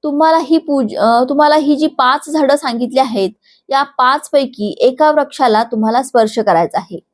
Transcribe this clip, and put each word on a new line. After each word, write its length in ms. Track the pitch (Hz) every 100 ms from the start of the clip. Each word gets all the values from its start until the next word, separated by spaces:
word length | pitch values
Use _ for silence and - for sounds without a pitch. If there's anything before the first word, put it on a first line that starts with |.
तुम्हाला 360 | 302 285 320 320
ही 200 | 285 320
पूज-, 380 | 320 277 220 -
अ, 280 | 220 233 254
तुम्हाला 280 | 285 294 302
ही 200 | 285 285
जी 100 | 302
पाच 440 | - 254 269 -
झाडं 260 | 311 269 285
सांगितली 440 | 294 233 247 254
आहेत, 300 | 262 220 190 - _ _ _
या 140 | 269
पाच 480 | 277 - 254 285 -
पैकी 460 | 285 269 247 208 -
एका 300 | 247 262 302
वृक्षाला 540 | 302 285 - 262 214
तुम्हाला 380 | 233 220 220 233
स्पर्श 360 | 262 240 220 220
करायचा 400 | 208 208 240 -
आहे. 200 | 185 185 _